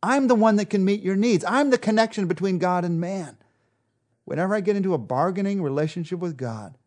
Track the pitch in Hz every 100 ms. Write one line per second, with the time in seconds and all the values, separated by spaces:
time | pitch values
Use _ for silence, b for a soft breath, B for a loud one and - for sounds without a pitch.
0 | 190 269 262 233 220 208 202 208 190 202
1 | 190 190 226 196 - 233 294 247 - 214
2 | 220 220 185 160 190 185 180 180 175 165
3 | 170 196 160 - _ _ _ _ _ _
4 | _ _ - 135 185 214 196 202 190 165
5 | 104 135 170 185 196 196 156 139 156 175
6 | 160 180 175 143 123 113 101 135